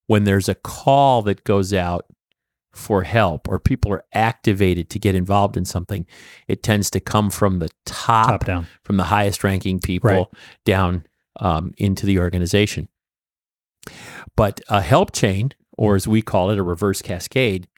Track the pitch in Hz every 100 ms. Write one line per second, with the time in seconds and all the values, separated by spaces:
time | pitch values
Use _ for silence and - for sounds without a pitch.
0 | - 107 101 98 95 92 - - - 139
1 | 139 123 104 98 - 101 95 98 87 87
2 | - _ _ _ _ _ _ - - 101
3 | 85 117 98 78 - 90 - 131 104 98
4 | - 104 110 - - 98 95 87 82 104
5 | 101 95 90 101 101 95 92 92 87 95
6 | 85 - - - - 98 - 104 95 92
7 | - 107 104 - 101 92 80 - - -
8 | - 113 113 104 - 87 82 _ - 98
9 | 82 104 101 - 101 95 95 92 - 90
10 | 110 95 90 - - - - 95 90 90
11 | - _ _ - 95 80 87 - 101 95
12 | 101 95 87 90 87 101 104 - - _
13 | _ _ _ _ _ _ _ _ - -
14 | - - - - 104 - - 104 95 151
15 | 196 - 113 95 131 - _ - 107 98
16 | 107 110 - 98 92 104 90 85 101 95
17 | - 92 - 131 123 95 90